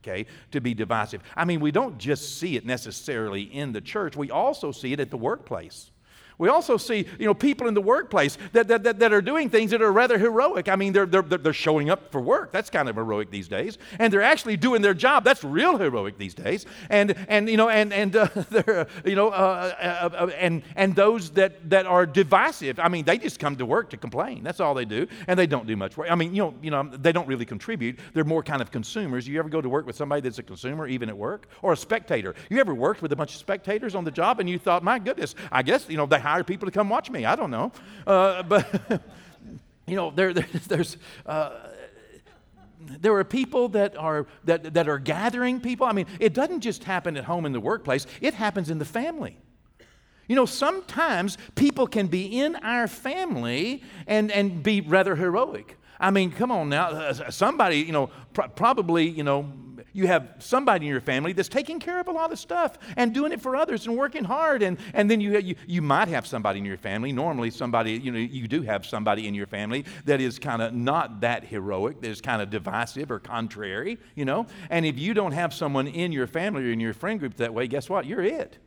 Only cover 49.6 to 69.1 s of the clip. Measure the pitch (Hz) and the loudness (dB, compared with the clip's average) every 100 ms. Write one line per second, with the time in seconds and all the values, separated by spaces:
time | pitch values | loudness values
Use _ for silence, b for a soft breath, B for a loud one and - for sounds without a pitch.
49.6 | _ _ b b b b b 254 247 - | _ _ b b b b b 2 2 2
50.6 | 277 381 359 - 320 196 196 - B - | 0 0 -6 -2 0 2 -2 -6 B 2
51.6 | 285 277 254 220 190 180 190 240 294 330 | 2 2 0 0 0 -2 -2 -2 -2 -2
52.6 | 214 240 226 - 262 339 370 165 117 127 | -4 -2 -2 -4 -8 -4 -4 -4 -2 -2
53.6 | 202 269 B 185 160 214 214 202 202 175 | -2 -6 B -18 -2 0 2 2 0 0
54.6 | 147 208 151 185 190 160 180 180 277 - | 0 0 4 4 4 0 0 0 0 -4
55.6 | 104 - B B 185 196 185 - 247 220 | -14 -20 B B 2 2 2 0 -2 0
56.6 | 147 143 175 156 151 135 135 - 311 339 | 0 0 0 -2 -4 -6 -8 0 0 4
57.6 | 202 151 160 156 135 B B - 131 - | 2 2 2 0 0 B B -4 -4 2
58.6 | 226 254 175 170 165 160 143 139 143 135 | 2 2 2 2 2 0 0 0 -2 -12
59.6 | 131 127 - 196 185 170 120 - - 254 | -18 -20 -14 0 4 4 2 -16 -2 2
60.6 | 269 190 147 135 117 131 156 185 185 269 | 4 2 2 -2 0 -2 0 -2 -2 -2
61.6 | 294 330 - 359 359 320 320 320 - 349 | -4 -8 -6 -6 -4 -4 -4 -6 -6 -2
62.6 | 320 - B - 240 233 294 240 262 262 | -2 -4 B 0 0 0 -2 -4 -4 -2
63.6 | 320 233 220 233 269 302 190 269 320 269 | 0 -2 -4 -2 -2 -4 -4 0 0 2
64.6 | 196 180 B - 208 226 202 208 185 175 | 0 -2 B 0 2 2 2 0 0 -8
65.6 | B 175 151 143 202 147 110 123 104 98 | B -2 2 2 2 -2 -4 -4 -2 -2
66.6 | 101 95 98 101 127 127 165 139 117 - | -6 -8 -6 -4 -4 -2 -2 -2 -4 -4
67.6 | 123 117 110 113 131 117 120 131 113 143 | -2 0 0 -2 -4 -4 -4 -6 -4 -4
68.6 | 120 101 - 113 107 | -2 -4 -4 -4 -2